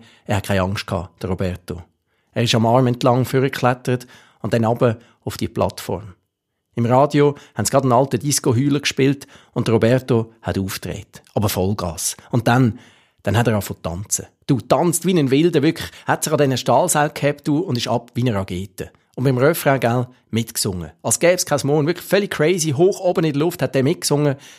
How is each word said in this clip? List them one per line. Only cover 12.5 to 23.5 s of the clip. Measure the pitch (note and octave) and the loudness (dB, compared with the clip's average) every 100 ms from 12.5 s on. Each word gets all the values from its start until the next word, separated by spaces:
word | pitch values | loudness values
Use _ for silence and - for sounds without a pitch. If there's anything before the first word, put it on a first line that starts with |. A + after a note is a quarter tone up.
| A#2+ B2 - - _ _ _ | 4 2 0 -14 _ _ _
dann | - | -2
hat | G2+ A#2 | 0 2
er | |
angefangen | G#2+ - - | 0 -4 -8
zu | E2 | -8
tanzen. | E2+ G#2 - - _ - | -8 -8 -8 -10 _ -2
Du, | B2+ | -2
tanzt | - C3+ E3+ - | 2 2 2 0
wie | F3 F3+ | 0 2
ein | C3+ | 2
Wilder, | C#3 E3+ E3 | 2 2 2
wirklich. | D3+ D#3+ - - | 0 -2 -10 -10
Hat | - D#3 | -2 -2
sich | - | 0
an | D3+ | 0
diesen | C#3+ B2+ | 2 0
Stahlseil | - B2 F3 D3+ D3+ | 2 2 2 0 0
gehabt, | - C#3+ C#3+ | 0 -2 -2
du, | E3 D3 | -2 -2
und | F#3+ B2 | 0 -4
ist | A#2 | -2
ab | A2+ - | -4 -4
wie | - | -4
eine | B2+ | -2
Rakete. | G2 F#2+ F2+ G2 - D2+ _ _ - | -2 -4 -6 -8 -12 -14 _ _ -2
Und | |
beim | C3 B2+ | 0 4
Refrain, | C#3 E3+ D3+ C3+ | 2 2 2 2
gell, | A#2+ B2 A#2+ - - | 2 0 -4 -10 -6
mitgesungen. | G#2+ A2+ - A2 F2+ D#2+ _ | -4 -4 -4 -4 -6 -10 _
Als | B2+ - | -6 2
gäb's | E3+ F3+ | 2 2
kein | - C#3+ | 0 -2
Morgen. | C3+ D3+ D3 | 0 0 0
Wirklich | F3 - | -4 0
völlig | F#3+ G#3 | 0 0
crazy. | - D3+ F#3 D#3 | 0 0 2 0
Hoch | C3 F3+ G3 | 2 2 2
oben | F#3 F3+ | -2 0
in | D#3+ | 0
der | C#3 | 0
Luft | E3 | -2